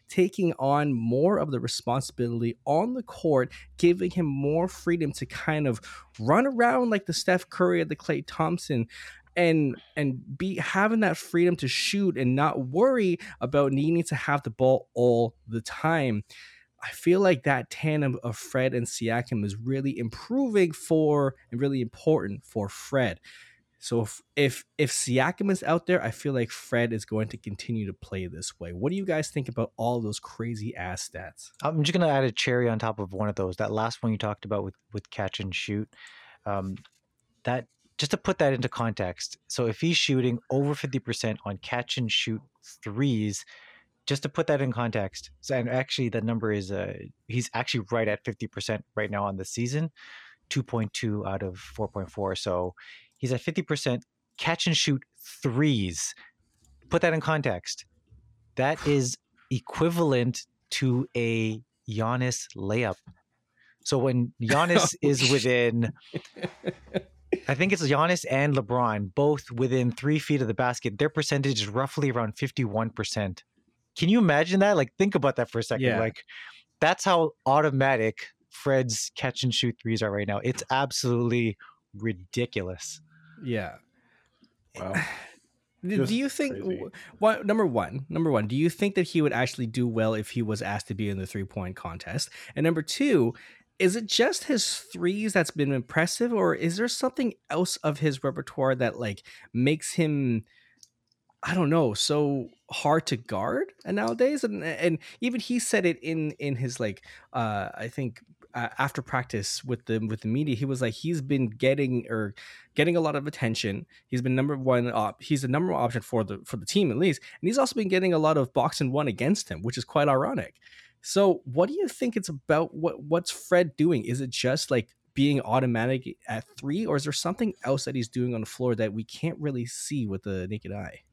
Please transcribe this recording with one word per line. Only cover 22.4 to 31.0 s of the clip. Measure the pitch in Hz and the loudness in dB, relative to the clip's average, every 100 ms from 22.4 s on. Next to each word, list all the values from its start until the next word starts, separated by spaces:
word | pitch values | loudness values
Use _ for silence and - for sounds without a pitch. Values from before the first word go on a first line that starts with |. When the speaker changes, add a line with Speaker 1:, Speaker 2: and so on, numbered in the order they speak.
| - | -8
Speaker 1:
for | 110 101 | -6 -6
Fred. | - - 135 120 85 - - - _ _ _ | -8 -2 2 2 -2 -14 -20 -20 _ _ _
So | - 120 | -2 0
if, | 110 - _ - | 0 -6 _ 0
if, | 139 - - - | 0 0 -14 -2
if | 143 | -2
Siakam | - - 127 135 185 196 | 0 0 2 2 0 0
is | 190 | 0
out | - 165 - | 0 0 2
there, | 180 | 0
I | 117 | 0
feel | - 147 | -4 -2
like | 131 113 | -2 -2
Fred | - - 120 117 | -6 -2 0 2
is | 110 - | -2 -4
going | 110 110 | -4 -4
to | 117 | -6
continue | - 101 - 113 101 | -10 -10 -6 -4 -4
to | |
play | 90 - 98 90 | -8 -8 -8 -6
this | 82 90 - | -8 -12 -10
way. | 85 | -10
What | 87 131 | -4 -2
do | 190 | -2
you | 185 | -2
guys | 156 151 | -2 -2
think | 151 131 | -4 -4
about | 123 113 - | -4 -4 -2
all | 117 123 | -2 0
those | 110 104 | -4 -6
crazy | - - 117 110 107 - | -12 -8 -8 -6 -8 -8
ass | 90 90 | -8 -8